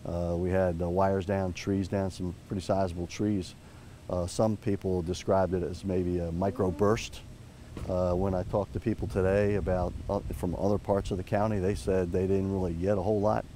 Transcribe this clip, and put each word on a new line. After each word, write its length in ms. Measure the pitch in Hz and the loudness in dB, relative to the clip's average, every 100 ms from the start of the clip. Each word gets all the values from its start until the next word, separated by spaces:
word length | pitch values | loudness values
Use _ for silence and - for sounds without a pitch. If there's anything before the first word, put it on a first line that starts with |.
uh, 300 | 82 85 87 85 | -4 -2 0 0
we 140 | 90 | 2
had, 280 | 95 92 82 | 4 2 2
uh, 40 | 87 | 0
wires 380 | 90 98 98 | 4 4 2
down, 300 | 92 98 92 | 0 0 0
trees 340 | 85 - 98 92 | -2 0 0 0
down, 220 | 101 95 | -2 -2
some 240 | - 90 82 - | -4 -6 -8 -6
pretty 120 | 98 | -6
sizable 460 | 92 98 95 87 87 | 0 2 2 -2 -6
trees. 480 | - 107 104 90 - - - - - - | -2 0 0 -4 -12 -18 -18 -18 -16 -6
Uh, 160 | 90 87 | -4 -2
some 280 | - 110 104 | 2 2 2
people 420 | 110 98 95 92 | -2 -2 0 0
described 540 | 85 87 - 95 92 | 0 -4 2 4 4
it 80 | 92 | 0
as 240 | 85 87 98 | -2 -4 -2
maybe 320 | 92 90 90 | 0 2 0
a 120 | 85 | -2
microburst. 880 | 85 98 98 92 90 104 113 - - - - - - - - - | 0 -2 2 0 4 4 4 -2 -12 -14 -16 -18 -18 -14 -10 -2
Uh, 240 | 92 90 | 0 2
when 220 | 90 98 | 2 2
I 80 | 92 | 0
talked 320 | 90 107 98 | 0 -2 -2
to 60 | - | -2
people 280 | 117 104 - | -2 -2 -2
today 460 | 101 92 98 101 | 2 4 4 4
about, 400 | 104 85 90 90 - - | 2 0 0 0 -4 -2
uh, 100 | 98 - | -2 -2
from 200 | - 90 87 | -4 -2 0
other 200 | 95 104 | 0 0
parts 340 | - 98 95 | 2 0 0
of 60 | 95 | -4
the 80 | |
county, 360 | 95 104 107 104 | 0 0 2 2
they 140 | 92 | 0
said 380 | 101 - 95 90 | 0 0 0 2
they 140 | 92 95 | 0 2
didn't 260 | 98 98 | 2 2
really 220 | 95 92 | 0 -2
get 240 | 82 95 104 | 0 0 2
a 40 | |
whole 200 | 92 107 | 2 2
lot. 240 | 104 110 - | 2 2 -2